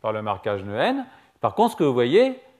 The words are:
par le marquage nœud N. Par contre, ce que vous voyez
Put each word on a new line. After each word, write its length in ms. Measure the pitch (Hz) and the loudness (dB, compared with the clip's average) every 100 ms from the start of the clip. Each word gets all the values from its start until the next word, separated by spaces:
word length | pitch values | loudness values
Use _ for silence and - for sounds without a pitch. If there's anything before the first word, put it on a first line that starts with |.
par 100 | 113 | -4
le 100 | 107 | -6
marquage 420 | 107 95 110 101 | -6 -4 -4 -6
nœud 140 | 98 107 | -6 -2
N. 280 | 196 277 247 - _ _ | -2 -2 -8 -18 _ _
Par 160 | 113 | -4
contre, 160 | - 226 | 2 0
ce 40 | - | 2
que 60 | |
vous 100 | 151 | 0
voyez 460 | 123 120 180 262 254 - | 2 4 4 4 0 -16